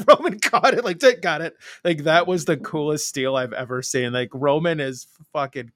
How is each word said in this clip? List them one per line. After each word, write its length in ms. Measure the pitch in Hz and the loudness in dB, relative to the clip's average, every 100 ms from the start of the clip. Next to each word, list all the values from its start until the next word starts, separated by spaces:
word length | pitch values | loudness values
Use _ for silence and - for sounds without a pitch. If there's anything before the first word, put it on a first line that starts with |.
| 226 | 4
Roman 320 | 294 320 208 | 4 4 -2
caught 340 | - 220 262 226 | 0 2 2 2
it, 80 | |
like, 160 | 240 175 | -2 2
"Dick, 220 | 269 247 | 4 4
got 180 | 180 151 | 0 -4
it." 140 | 165 - - - | -6 -12 -20 -6
Like, 200 | 175 160 | -2 0
that 240 | 151 165 175 | 4 4 4
was 180 | 180 175 | 0 0
the 120 | 156 | -2
coolest 500 | - 156 151 151 - | -4 -4 -2 -4 -4
steal 280 | 139 131 135 | -4 -2 -2
I've 180 | 127 | -4
ever 280 | 110 123 127 | -6 -6 -6
seen. 300 | 123 131 123 | -4 -2 -2
Like, 160 | 123 123 | -2 -6
Roman 460 | 131 143 147 170 160 | -2 0 0 0 -2
is 280 | 135 127 - _ 156 | -4 -8 -14 _ _
fucking 380 | 151 135 135 117 | -6 -6 -8 -14